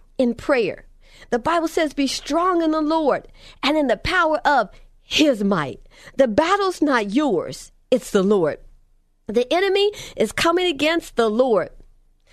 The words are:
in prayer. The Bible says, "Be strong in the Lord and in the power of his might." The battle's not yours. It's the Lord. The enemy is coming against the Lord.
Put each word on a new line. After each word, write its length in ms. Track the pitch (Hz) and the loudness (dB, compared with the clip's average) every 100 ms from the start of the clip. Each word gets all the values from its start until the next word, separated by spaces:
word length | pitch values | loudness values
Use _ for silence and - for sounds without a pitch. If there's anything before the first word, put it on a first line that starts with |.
| - - | -12 -2
in 160 | 247 | -2
prayer. 520 | 226 - 269 190 - - - - - - | -2 0 0 0 -6 -14 -20 -20 -20 -6
The 100 | 240 | -4
Bible 300 | 262 339 320 | 0 -2 0
says, 240 | - 311 | -2 -2
"Be 140 | - 277 | -2 -4
strong 540 | - - 330 359 349 | -4 -4 -2 0 0
in 100 | 330 | 0
the 100 | 311 | 0
Lord 480 | 302 330 294 190 - - - - | 0 0 0 -2 -4 -20 -20 -6
and 140 | 262 311 | -2 0
in 100 | 277 | 0
the 80 | 202 | -2
power 460 | - 359 330 302 - | 0 0 0 0 2
of 240 | 277 202 - - _ | 2 0 -8 -20 _
his 440 | _ - 302 226 202 | _ 2 2 2 0
might." 340 | 190 139 - - - - - | 0 -2 -8 -18 -20 -8 0
The 100 | 262 | 2
battle's 540 | 202 330 403 392 359 | 2 2 2 0 0
not 300 | 294 254 208 | 0 2 0
yours. 600 | 214 302 175 110 - - _ _ | 0 0 0 -4 -10 -16 _ _
It's 220 | 254 - | -2 0
the 120 | 208 | 0
Lord. 360 | 190 208 156 - - - _ _ _ _ - | 2 2 0 -4 -12 -20 _ _ _ _ -4
The 260 | 220 247 | -2 0
enemy 400 | 330 392 381 403 403 - - | 0 0 0 0 -2 -12 -4
is 160 | 220 | -4
coming 340 | - 330 349 359 | 0 0 2 0
against 480 | 277 302 339 - - | 0 -2 -2 -4 -2
the 140 | 226 | 0
Lord. 400 | 214 262 208 147 - - _ _ _ _ | 2 2 0 -2 -8 -20 _ _ _ _